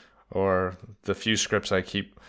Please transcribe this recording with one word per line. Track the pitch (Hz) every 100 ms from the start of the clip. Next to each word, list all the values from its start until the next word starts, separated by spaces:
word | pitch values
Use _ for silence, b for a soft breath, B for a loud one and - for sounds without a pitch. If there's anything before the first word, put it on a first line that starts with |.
| b b _
or | 98 95 92 92 92 - 104
the | - 98
few | 113 104
scripts | - 104 -
I | 95
keep | 90 101 98 -